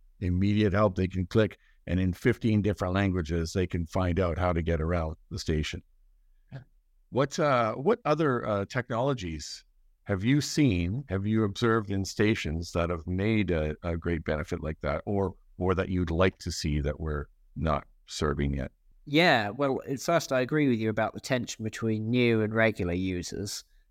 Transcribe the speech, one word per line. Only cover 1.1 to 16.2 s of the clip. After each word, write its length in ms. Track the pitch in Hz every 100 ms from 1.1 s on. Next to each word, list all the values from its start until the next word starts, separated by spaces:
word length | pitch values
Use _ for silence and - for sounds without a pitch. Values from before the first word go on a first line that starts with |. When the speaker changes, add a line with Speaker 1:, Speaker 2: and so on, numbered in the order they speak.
| 92 90
Speaker 1:
click, 320 | 110 104 - _ _ -
and 120 | 90
in 140 | 92
fifteen 480 | 87 127 117 117 107
different 320 | 101 95 92
languages, 580 | 92 101 90 78 85 82
they 140 | 98 92
can 220 | 87 85
find 320 | - 90 85
out 180 | 92 80
how 160 | 90
to 80 | 85
get 180 | 82 82
around 360 | 78 87 80 78 -
the 80 | -
station. 420 | - 78 76 95 - _ _ _ _ _ - 135 - _ _ _ _
What, 280 | 110 143 -
uh, 340 | 151 127 113
what 260 | 117 151 233 143
other, 420 | 151 156 123 113
uh, 160 | 101 98
technologies 960 | 127 - 117 135 135 90 78 - - _ _ _ _ -
have 180 | 98
you 160 | 110 147
seen, 640 | 139 - 143 90 87 117 143
have 160 | 95 101
you 180 | 110
observed 480 | 107 95 120 113 101
in 140 | 98 92
stations 640 | - 107 110 80 82 85
that 180 | 87 85
have 160 | 87 80
made 460 | 92 104 110 92
a, 240 | 82 78 76
a 140 | 90 85
great 260 | 85 82
benefit 400 | 80 76 - 82
like 140 | 76 80
that, 200 | 76 78 -
or, 300 | 101 95 - _ -
or 180 | 90 90
that 140 | -
you'd 200 | 90 85
like 280 | 82